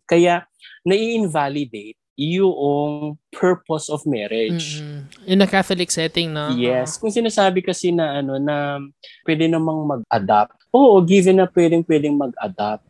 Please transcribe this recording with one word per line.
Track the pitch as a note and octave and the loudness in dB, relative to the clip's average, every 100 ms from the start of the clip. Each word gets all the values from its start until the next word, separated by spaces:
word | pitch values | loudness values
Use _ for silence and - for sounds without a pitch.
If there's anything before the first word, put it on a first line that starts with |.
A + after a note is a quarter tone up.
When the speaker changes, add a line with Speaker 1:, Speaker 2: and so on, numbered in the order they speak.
Speaker 1:
Kaya, | - E3+ F3 F3 - _ - - | 0 2 4 2 -4 _ -20 -8
nai-invalidate | F3 G3 A3+ A3+ G3 D3+ C#3 C#3+ C3+ G#2+ G#2 - _ | 0 0 0 -2 -2 -2 -2 -4 -8 -10 -16 -20 _
yung | - D3+ F3+ G3 E3 C#3+ C#3+ D3 D3 D3+ D3+ _ | -8 -4 0 0 2 0 0 -2 -6 -8 -12 _
purpose | - F#3 F3+ - D#3 - | -2 0 0 -2 -6 -6
of | D3+ | -6
marriage. | D#3+ B2 G#2 A2+ A2 E3+ D3+ D3+ | -4 -4 -4 -4 -2 -4 -6 -10
Speaker 2:
Mm-mm. | D3+ D3 C#3 - | -12 -14 -16 -16
In | - F#3+ | 0 2
a | F#3+ | 4
Catholic | F#3+ F#3 F#3 F3 | 2 -2 -2 -4
setting, | - E3 E3+ E3 | -4 -2 -2 -4
no? | D3+ D3 | -4 -4
Speaker 1:
Yes. | B2 B2 B2+ C3 | -2 0 0 -4
Speaker 2:
Oo. | - | -6
Speaker 1:
Kung | A3 | -4
sinasabi | A3 A3+ G#3+ F#3+ F3+ | -2 -2 2 2 0
kasi | F3+ F3 F3+ | -2 -4 -2
na, | E3+ D#3+ C#3+ | 0 -2 -4
ano, | C#3 C3+ | -4 -4
na | C#3+ D3 C#3+ C#3+ C#3 _ - - | -2 -2 -4 -6 -12 _ -20 -10
pwede | - D#3 D#3+ | -4 0 0
namang | E3 D#3+ D#3 | 0 -2 -2
mag-adapt. | D3 C3+ G#2+ A2+ F#2+ G#2+ G#2+ _ _ | -4 -6 -4 -2 2 2 0 _ _
Oo, | B3 C#4 G3 | 4 8 6
given | E3 G3 F#3 F#3+ | 6 4 6 4
na | F3+ | 4
pwedeng, | - E3+ E3+ | 2 2 2
pwedeng | E3+ D#3 D3 | 2 0 2
mag-adapt. | C#3+ C3+ - - F#3 - G#3+ | -2 -4 -6 -10 -6 -6 -6